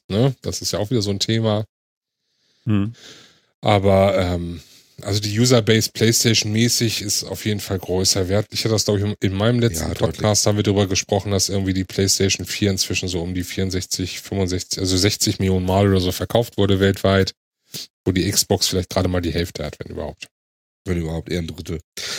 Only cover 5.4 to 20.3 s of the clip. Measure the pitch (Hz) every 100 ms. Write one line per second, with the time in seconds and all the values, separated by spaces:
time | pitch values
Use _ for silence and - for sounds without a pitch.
5.4 | 123 123 110 110 - - 113 113 120 110
6.4 | 107 110 120 - 117 - 101 - - 92
7.4 | 110 101 - 98 - 92 95 101 90 98
8.4 | - - 113 110 - 101 104 - 98 95
9.4 | 110 120 117 80 78 85 85 - 107 104
10.4 | 107 104 104 101 95 98 - 101 104 98
11.4 | - 98 95 95 95 - 98 - 95 -
12.4 | 95 - 101 95 - 90 92 87 87 90
13.4 | 87 - 95 92 - - 90 - - 98
14.4 | 90 90 - - 92 92 101 - 107 -
15.4 | 95 92 92 95 101 95 90 - 92 117
16.4 | 117 - 101 98 98 95 98 98 95 -
17.4 | _ _ _ - - _ - 92 87 -
18.4 | - 98 - 95 90 95 92 90 85 76
19.4 | 85 - 73 - - 80 76 - -